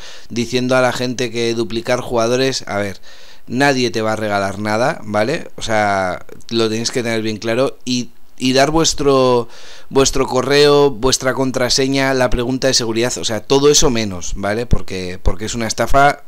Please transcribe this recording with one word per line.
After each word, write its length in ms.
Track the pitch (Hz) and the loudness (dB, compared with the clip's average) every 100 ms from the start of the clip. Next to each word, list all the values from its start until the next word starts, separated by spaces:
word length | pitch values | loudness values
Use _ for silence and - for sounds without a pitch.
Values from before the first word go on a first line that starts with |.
| - - - | -8 -12 -8
diciendo 460 | 110 113 123 123 131 | -6 -4 -2 0 2
a 60 | |
la 100 | 123 | 2
gente 400 | 117 127 120 123 | 0 -4 -4 -4
que 220 | 113 117 | -2 -2
duplicar 480 | 117 110 113 113 123 | -2 -2 -4 -2 -2
jugadores, 640 | - 120 113 127 131 131 - | -2 0 0 2 0 -2 -4
a 100 | 101 | -4
ver, 220 | 101 92 - - - - - | -4 -6 -12 -12 -14 -14 -8
nadie 440 | 123 143 127 120 | 0 2 2 0
te 100 | 107 | 0
va 120 | 110 | -2
a 40 | 107 | -2
regalar 420 | 107 101 98 98 | -2 -2 -2 -4
nada, 400 | 107 107 131 170 | -2 0 0 -2
¿vale? 460 | 107 104 113 - - - | -4 -2 0 -2 -6 -8
O 60 | |
sea, 640 | - 107 104 98 92 85 - - - | -2 0 2 2 0 -4 -10 -12 -6
lo 180 | 113 113 | -2 0
tenéis 220 | 110 117 | 0 -4
que 120 | 131 | -4
tener 180 | 117 113 | -2 -2
bien 160 | 110 107 | -2 -4
claro 400 | 113 117 135 - 123 | -2 0 0 -2 -4
y, 240 | 123 113 - - - | -4 -4 -10 -14 -4
y 160 | 127 | 0
dar 180 | 131 143 | 4 4
vuestro, 760 | 160 156 - 139 135 127 123 117 - - - - | 4 2 2 4 4 4 2 0 -8 -12 -12 -2
vuestro 360 | 135 135 - 127 | 2 2 2 0
correo, 640 | 127 123 143 147 143 143 | 0 2 4 6 6 4
vuestra 420 | 110 131 123 131 | 2 0 0 0
contraseña, 800 | 123 131 127 123 - 135 139 135 | 0 -2 0 0 2 2 0 0
la 160 | 135 127 | 2 2
pregunta 380 | 123 120 131 135 | 2 0 0 0
de 60 | |
seguridad, 440 | 123 113 110 123 - | 0 0 0 -2 -2
o 60 | |
sea, 180 | 101 107 | -4 -4
todo 280 | - 139 143 | 0 4 6
eso 180 | 143 143 | 6 6
menos, 440 | 117 107 90 - 101 | 4 -2 -4 -4 -4
¿vale? 300 | 98 107 120 | -2 -2 2
Porque, 540 | - - 92 92 92 | 2 2 -4 -6 -2
porque 240 | - - 107 | 0 0 -2
es 100 | 120 | -4
una 120 | 113 | -4
estafa 560 | - 117 135 143 - | -2 2 6 4 2